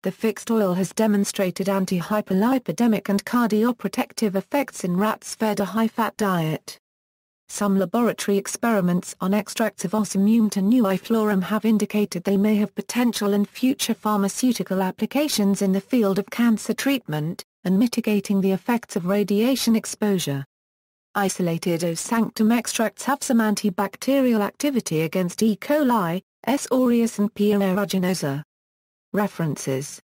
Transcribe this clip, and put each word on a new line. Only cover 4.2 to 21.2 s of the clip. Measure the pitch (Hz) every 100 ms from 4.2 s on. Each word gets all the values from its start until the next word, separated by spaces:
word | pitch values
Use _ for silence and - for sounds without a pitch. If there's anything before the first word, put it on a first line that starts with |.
| 214 190
effects | - 285 269 -
in | 185 180
rats | 214 - -
fed | - 220 202
a |
high-fat | 196 208 226 - 214 -
diet. | 208 180 156 156 - - _ _ _ _ _ _ _
Some | - 208 190
laboratory | 180 233 233 - - 202
experiments | - - - 214 180 175 - -
on | 185
extracts | 208 208 - 220 -
of | 180
Osmium | 220 202 196 202 226 214
tenuiflorum | 202 190 254 202 185 - 226 214 196
have | 175 214 220
indicated | 214 208 214 208 180
they | 196 196
may | 208 214
have | 208
potential | - - 233 247 208 202
in | 202
future | 202 - 254 269 -
pharmaceutical | 220 214 208 196 - 254 233 185 190
applications | 185 - 220 269 294 - 196 196
in | 202
the | 190
field | - 254 202 190
of | 202
cancer | - 240 214 -
treatment, | 233 269 277 - 151 151 180 - _
and | 185 190
mitigating | 240 - 220 208 - 196
the | 190
effects | 190 - 233 - 202
of |
radiation | 175 202 202 202 233 262 - 220
exposure. | - - 214 190 147 139 139 _ _ _ _ _ _
Isolated | -